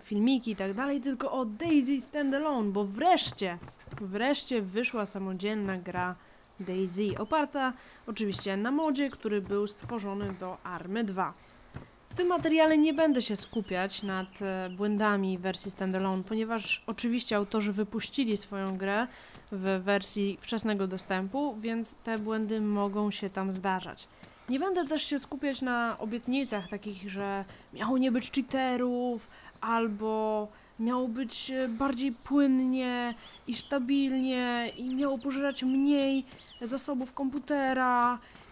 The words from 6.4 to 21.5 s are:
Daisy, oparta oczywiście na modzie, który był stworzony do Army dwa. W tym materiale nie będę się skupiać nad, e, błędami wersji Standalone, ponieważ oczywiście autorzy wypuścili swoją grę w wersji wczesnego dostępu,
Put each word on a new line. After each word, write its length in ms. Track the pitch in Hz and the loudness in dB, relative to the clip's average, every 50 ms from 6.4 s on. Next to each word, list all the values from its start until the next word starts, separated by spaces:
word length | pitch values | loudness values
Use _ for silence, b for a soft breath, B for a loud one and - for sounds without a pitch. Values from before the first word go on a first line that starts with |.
| B B - - | B B -14 -12
Daisy, 580 | 190 185 180 185 190 185 175 185 214 202 180 - | -8 -4 -2 -2 -2 -2 0 0 0 0 0 -2
oparta 540 | 214 214 311 311 294 285 - 285 269 262 254 B B B B B B | -2 0 2 2 2 0 0 -2 -2 -2 -2 B B B B B B
oczywiście 500 | - 220 - 220 202 190 - - 196 190 | -10 -4 -2 -2 -2 -2 -2 -2 -2 -2
na 140 | 196 208 240 | 0 0 0
modzie, 400 | 269 302 320 311 277 262 285 269 | 0 2 2 2 2 2 0 -2
który 300 | - - - 220 208 208 | -2 -4 -4 -2 0 0
był 260 | 190 - 202 202 208 | 0 0 0 0 0
stworzony 680 | 202 - - - - 240 233 202 202 196 202 208 196 190 175 | -2 -6 -10 -8 -6 -6 -4 -4 -4 -4 -4 -4 -4 -6 -6
do 160 | 190 185 185 - - | -8 -10 -10 -10 -10
Army 400 | 180 180 165 175 175 196 226 233 | -10 -10 -8 -6 -4 -2 -2 -2
dwa. 300 | 196 185 190 180 143 170 B B B B B B B B B B B B B - - | -2 0 -2 -2 -2 -4 B B B B B B B B B B B B B -18 -10
W 60 | - | -2
tym 120 | - 370 | 0 2
materiale 520 | 349 359 330 - 320 311 320 311 320 311 302 | 4 4 4 4 4 6 8 8 8 8 8
nie 160 | 294 320 294 | 6 6 6
będę 280 | 285 320 311 277 254 | 4 4 4 4 4
się 140 | 226 - 208 | 2 0 -2
skupiać 680 | 196 - - - 233 196 - 190 180 185 196 - - | -4 -4 -4 -4 -4 -2 -2 -2 -2 -2 -2 -4 -4
nad, 400 | - 202 190 190 185 190 - - | -4 -2 -2 -2 -4 -6 -8 -6
e, 280 | 202 196 190 185 185 185 | -4 -4 -2 -4 -4 -6
błędami 680 | 185 180 208 214 208 202 214 214 202 196 196 190 190 175 | -4 -2 0 2 2 4 4 4 4 4 2 2 0 0
wersji 320 | 180 190 185 - - 202 | -2 -2 -2 -2 -6 -6
Standalone, 540 | - - 190 190 185 185 190 190 190 185 185 | -4 -4 -2 0 0 0 0 0 0 -2 -2
ponieważ 580 | - 220 220 220 220 233 220 - - - - - | -2 -2 -2 0 0 -2 -4 -2 -4 -4 -4 -4
oczywiście 500 | - - - - 233 233 247 - - 220 | -8 -6 -2 0 0 0 0 0 2 0
autorzy 360 | 202 202 202 - 220 202 208 | 0 0 2 0 0 0 0
wypuścili 640 | 196 202 214 202 226 226 - - - - 269 226 208 | 0 0 -2 -2 -2 -6 -6 -4 -2 0 2 2 0
swoją 400 | 202 - - 202 196 190 190 190 | 0 -2 -6 -6 -4 -4 -4 -2
grę 300 | 185 190 196 202 214 240 247 B B B B B B B B | -2 -2 0 0 0 0 -2 B B B B B B B B
w 280 | 208 190 185 190 190 190 185 | -8 -2 0 0 0 0 2
wersji 540 | 202 202 202 196 - - 208 202 202 185 - | 2 2 2 2 0 -2 0 0 0 -2 -4
wczesnego 460 | - - 233 220 214 220 208 196 196 | -6 -4 -4 -2 0 0 0 0 0
dostępu, 680 | 190 190 185 - - 196 185 190 196 196 269 294 285 | -2 -2 -6 -2 -2 -2 -2 -2 -2 -2 -2 -2 -2